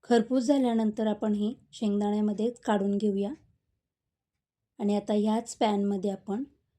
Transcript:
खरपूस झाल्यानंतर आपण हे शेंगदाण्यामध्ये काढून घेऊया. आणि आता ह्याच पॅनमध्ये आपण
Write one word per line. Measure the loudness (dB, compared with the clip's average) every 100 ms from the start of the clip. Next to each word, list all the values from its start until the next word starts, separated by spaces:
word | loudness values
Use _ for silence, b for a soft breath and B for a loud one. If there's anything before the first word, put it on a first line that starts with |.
| 4
खरपूस | 2 4 0
झाल्यानंतर | 2 2 2 2 0 0 -2
आपण | 0 -2
हे | 0 -2 -6 _
शेंगदाण्यामध्ये | -6 -2 0 0 0 0 0 -4
काढून | -2 0 0 2 0
घेऊया. | 0 0 -4 -6 _ _ _ _ _ _ _ _ _ _ _ _ _ -4
आणि | 0 0
आता | 0
ह्याच | 0 2 0 -4 -2
पॅनमध्ये | 0 2 -2 -2 -4
आपण | -6 -6 -6 -8 _ _